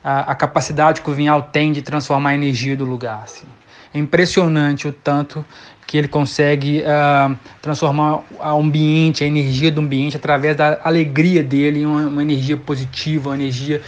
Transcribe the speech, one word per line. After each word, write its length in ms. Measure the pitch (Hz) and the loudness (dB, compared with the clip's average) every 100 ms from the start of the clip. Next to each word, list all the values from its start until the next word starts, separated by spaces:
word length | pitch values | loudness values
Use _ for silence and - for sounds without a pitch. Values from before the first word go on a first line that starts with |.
a, 280 | 143 139 - | -4 -2 -2
a 40 | 135 | -2
capacidade 640 | 143 160 - 147 151 160 | 0 0 -2 2 2 2
que 80 | - | -2
o 40 | |
Vinhal 300 | 143 147 147 | -2 2 2
tem 280 | 139 151 151 | 0 0 0
de 100 | 143 | 0
transformar 480 | 135 151 139 139 143 | -4 -6 -2 0 0
a 20 | |
energia 420 | 143 143 123 131 135 | 0 0 -2 -2 -4
do 100 | 131 | -4
lugar, 360 | 127 120 107 | -6 -8 -10
assim. 220 | 107 - - - _ - - | -14 -20 -20 -20 _ -20 -10
É 60 | 147 | -6
impressionante 880 | 151 170 180 - 170 156 147 139 151 | 0 2 2 2 2 2 2 0 -4
o 40 | |
tanto 520 | 139 - 143 147 156 151 - - - - | -6 -2 -2 -2 -8 -12 -16 -20 -20 -4
que 120 | 151 | -2
ele 100 | 143 | 0
consegue, 760 | 151 139 - 147 147 143 147 151 | 0 -2 2 2 2 0 0 2
ah, 500 | 147 143 143 135 127 - - | 2 4 4 2 0 -10 -14
transformar 640 | 151 143 160 143 151 151 - | -8 -2 0 2 0 0 -6
o 280 | - 156 151 | -10 -2 0
ambiente, 640 | 151 151 151 156 160 151 | 2 2 2 4 2 2
a 40 | 147 | 0
energia 440 | 151 135 131 160 | 0 0 0 0
do 100 | 151 | 0
ambiente, 340 | 151 135 143 143 | -2 -2 -2 -4
através 380 | 147 143 147 151 | -2 0 0 2
da 240 | 151 151 | 0 0
alegria 600 | 165 165 156 139 170 175 | 0 0 0 2 4 4
dele 380 | 139 139 147 147 | 2 2 2 0
em 40 | 151 | 0
uma, 220 | 151 151 | 0 0
uma 140 | 143 | -2
energia 320 | 147 139 131 147 | 0 0 0 -4
positiva, 720 | - 139 131 - 156 156 139 | -4 -6 -6 -6 -4 -2 -2
uma 60 | 139 | -4
energia 460 | 135 127 139 147 | -4 -4 -4 -4